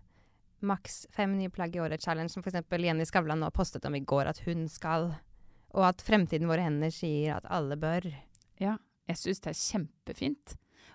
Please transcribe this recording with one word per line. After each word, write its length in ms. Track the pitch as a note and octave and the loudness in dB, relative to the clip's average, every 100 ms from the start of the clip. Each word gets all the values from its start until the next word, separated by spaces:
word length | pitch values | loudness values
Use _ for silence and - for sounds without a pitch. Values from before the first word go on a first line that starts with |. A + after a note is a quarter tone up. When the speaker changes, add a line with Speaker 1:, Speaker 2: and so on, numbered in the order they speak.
| - _ _ _ _ _ | -10 _ _ _ _ _
Speaker 1:
maks 440 | G3+ F#3+ - - - | -2 -2 -4 -12 -6
fem 240 | - G3 G3 | -2 0 0
nye 120 | F#3 | -2
plagg 260 | - E3+ F3 | -4 -4 -2
i 40 | |
året 220 | D#3+ D#3 | -2 -2
challenge, 260 | - D#3+ E3+ | -2 -2 -4
som 120 | F#3+ | -6
for 80 | F#3 | -4
eksempel 320 | F3+ - F3 | -4 -2 0
Jenny 220 | F3 D#3+ E3 | 2 2 2
Skavlan 340 | F#3 D#3 D#3+ | 2 2 0
nå 120 | D#3+ | 0
postet 320 | - F3 - - | 0 0 -2 -4
om 100 | C#3+ | -2
i 40 | |
går 260 | C3+ C#3 C#3 | 0 2 2
at 120 | - | -2
hun 280 | - E3+ D#3+ | -2 -2 -4
skal, 480 | - D#3+ D#3+ E3+ D#3 - - - - - | -4 -2 0 0 -4 -12 -20 -20 -20 -4
og 100 | G3 F#3 | 4 4
at 140 | F3+ | 4
Fremtiden 460 | - G#3+ E3+ D#3 E3 | 4 6 6 2 2
Våre 140 | D#3+ | 2
Hender 280 | E3+ D3 D#3+ | 2 2 0
sier 460 | - E3+ D3 D3+ - | 0 0 2 2 0
at 80 | - | -2
alle 280 | F3+ C#3 D3 | -2 -2 -2
bør? 320 | D#3 F3 F3+ C3+ - - _ - | 0 0 -2 -8 -16 -20 _ -4
Speaker 2:
Ja, 160 | G3 G#3+ _ _ - | -2 -2 _ _ -6
jeg 80 | E3+ | -4
synes 220 | F3 F#3+ | -2 -2
det 140 | D#3+ | -4
er 80 | D3+ | -4
kjempefint. 960 | - G#3 D3+ _ - - - C#4+ - - _ _ - | -2 -2 -4 _ -12 -4 -4 -4 -10 -18 _ _ -20